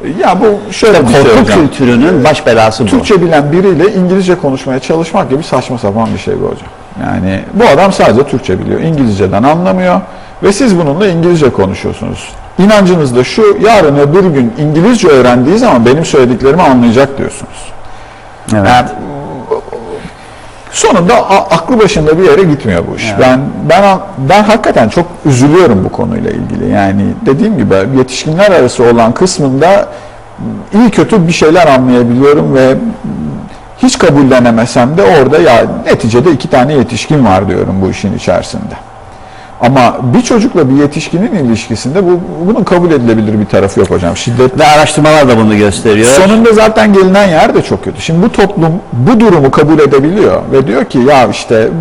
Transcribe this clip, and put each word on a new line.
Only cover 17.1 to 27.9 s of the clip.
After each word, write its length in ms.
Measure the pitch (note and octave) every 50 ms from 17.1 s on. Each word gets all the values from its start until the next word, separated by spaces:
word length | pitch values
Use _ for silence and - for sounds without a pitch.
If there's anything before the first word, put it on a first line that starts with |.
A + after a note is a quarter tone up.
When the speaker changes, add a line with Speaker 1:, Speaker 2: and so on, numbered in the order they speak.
| - -
Speaker 1:
diyorsunuz. 540 | - - - - - - - - - - - - - - - - - - - - - - - - - - A2+
Speaker 2:
Evet. 140 | G#2 G2 G#2
Speaker 1:
Yani, 200 | B2 B2 B2 - - - - - C#3+ C#3+ C#3 - - C3+ A#2+ - - A#2+ - - - - - - - - - - - - - - - - - - - - - -
sonunda 440 | - - - B4 B3 F#3 E3+ F#3+ A#3+
a-, 340 | A3 - - G3 - - -
aklı 280 | - E3 - - B3+ A3
başında 400 | G#3+ F#3 - E3 D3+ D#3 D#3+ E3
bir 60 | F#3+ E3
yere 120 | C#3+ E3+ G3
gitmiyor 420 | E3 C#3+ - - A2+ F2+ E2+ - - F#2+
bu 40 |
iş. 140 | A2+ A2+ A2
Speaker 2:
Evet. 100 | G2+ G2
Speaker 1:
Ben, 200 | C3 B2+ B2+ C3+ C#3 - - G2 G#2 D3
ben, 300 | E3 F#3+ G3+ G3 F#3+ F#3 - - - C3
ben 240 | C3+ C3+ F3+ G#3 G#3
hakikaten 460 | G#3 G#3+ A3+ - - - C#3+ A#2 G#2
çok 180 | - F3 E3 - - - -
üzülüyorum 580 | D3+ C3 A#2+ C3 D3 D#3 F#3 F3+ C#3+ A2 F#2+ F#2
bu 80 | - -
konuyla 380 | - G2 F#2 - - - -
ilgili. 420 | - - G2 F#2+ - E2+ - G2 G2+
Yani 300 | G#2 G2 G2 F#2+ G2+ G2 G2 F#2+ - -
dediğim 320 | C3+ C#3 - - A3 G#3+ C#3
gibi 160 | G#2+ G2 G2 F#2+ F#2+ C3